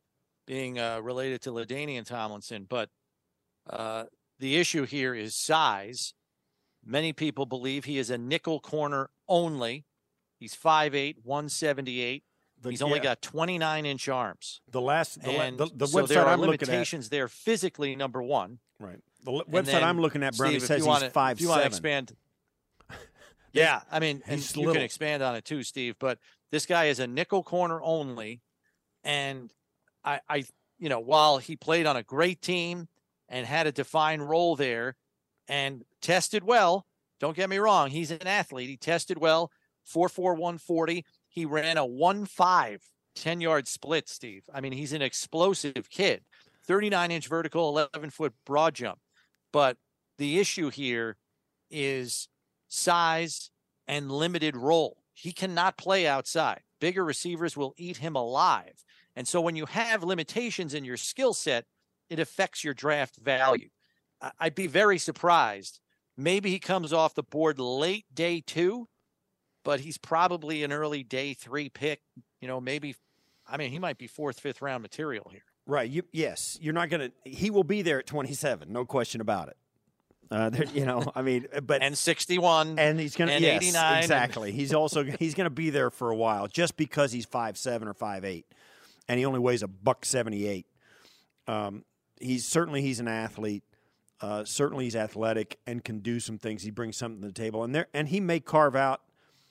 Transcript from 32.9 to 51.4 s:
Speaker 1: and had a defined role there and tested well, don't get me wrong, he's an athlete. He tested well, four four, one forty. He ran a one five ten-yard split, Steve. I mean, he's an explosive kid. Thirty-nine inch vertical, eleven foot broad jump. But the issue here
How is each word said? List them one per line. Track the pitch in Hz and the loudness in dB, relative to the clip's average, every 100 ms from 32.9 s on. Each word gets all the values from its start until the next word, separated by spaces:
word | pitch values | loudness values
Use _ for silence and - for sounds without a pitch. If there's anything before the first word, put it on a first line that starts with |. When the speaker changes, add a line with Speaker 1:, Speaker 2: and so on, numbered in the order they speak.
| _ _ _ - | _ _ _ -10
Speaker 1:
and | 123 117 | -8 -2
had | 151 156 | 0 0
a | |
defined | 143 131 160 156 156 143 | 0 -2 2 2 0 0
role | 160 175 139 | 2 4 2
there | 135 117 123 131 _ _ _ _ - | 0 0 -4 -8 _ _ _ _ -6
and | 139 139 131 - _ | -2 -2 -4 -16 _
tested | - 180 - 214 | 2 2 4 -2
well, | 185 240 185 190 - _ _ - | 4 6 6 4 -2 _ _ -6
don't | 147 160 | -4 -2
get | 190 | -2
me | 196 | 2
wrong, | 214 190 139 | 4 6 4
he's | 147 160 | 0 -6
an | 165 180 | -6 -2
athlete. | 202 - 131 127 | 0 -2 -6 -10
He | 131 | -8
tested | - 170 - 170 | 0 0 0 0
well, | 160 160 170 _ _ _ | 4 4 2 _ _ _
four | - 165 180 | -6 2 2
four, | - 180 | 2 0
one | 165 175 170 | 0 -2 -6
forty. | - 165 160 170 - _ _ | -2 0 0 -2 -6 _ _
He | - 156 | -6 -2
ran | 151 160 160 | 0 2 0
a | 131 | 0
one | 127 170 202 202 | 2 2 2 -2
five | - 180 180 123 101 _ _ _ | 2 6 6 4 -4 _ _ _
ten-yard | - 160 170 165 151 123 | -8 -4 -2 2 2 0
split, | - 139 156 - | -8 -2 -2 -2
Steve. | - 120 98 - | -12 -14 -16 -14
I | 139 | -10
mean, | 135 | -8
he's | 131 143 | -6 -6
an | 151 | -2
explosive | 131 - - 160 190 196 147 127 - | -2 -4 -6 2 2 2 -2 -6 -10
kid. | - 190 117 _ _ _ _ - | 0 2 2 _ _ _ _ 0
Thirty-nine | 196 208 190 175 | 2 4 2 0
inch | 170 - | -2 -2
vertical, | 165 156 165 160 | -4 -2 0 2
eleven | 147 143 156 151 | 2 0 -2 -12
foot | - 151 - | -4 -4 -4
broad | - 143 160 | -2 4 4
jump. | 139 117 87 _ _ _ _ _ | 2 -8 -8 _ _ _ _ _
But | 147 139 123 _ _ _ - | 4 4 2 _ _ _ -6
the | 143 170 | -2 2
issue | 202 - 151 | 0 0 -4
here | 131 135 117 113 104 _ _ | -4 -4 -2 -4 -8 _ _